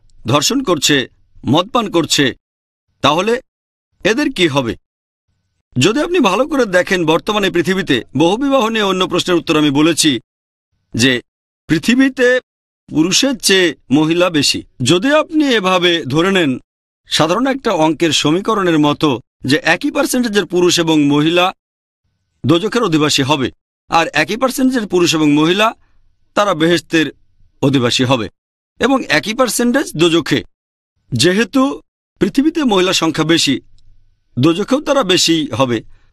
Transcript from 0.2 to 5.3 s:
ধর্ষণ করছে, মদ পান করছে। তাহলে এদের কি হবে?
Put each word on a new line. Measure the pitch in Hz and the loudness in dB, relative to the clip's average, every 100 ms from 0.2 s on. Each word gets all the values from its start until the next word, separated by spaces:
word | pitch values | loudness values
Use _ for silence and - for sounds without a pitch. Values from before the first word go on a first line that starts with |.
| - | -2
ধর্ষণ | 143 - 277 | 0 0 -2
করছে, | 262 170 - 143 110 _ _ - - | -2 -2 0 0 -2 _ _ -10 -2
মদ | 147 185 | 0 0
পান | 247 208 | -2 -2
করছে। | 170 143 - 131 - _ _ _ _ _ _ | -2 -2 0 -2 -4 _ _ _ _ _ _
তাহলে | 135 156 208 240 - _ _ _ _ _ | 0 0 0 -2 -6 _ _ _ _ _
এদের | 180 226 302 | -2 0 -2
কি | - 170 | 0 0
হবে? | 139 117 90 _ _ _ _ _ | 0 -4 -6 _ _ _ _ _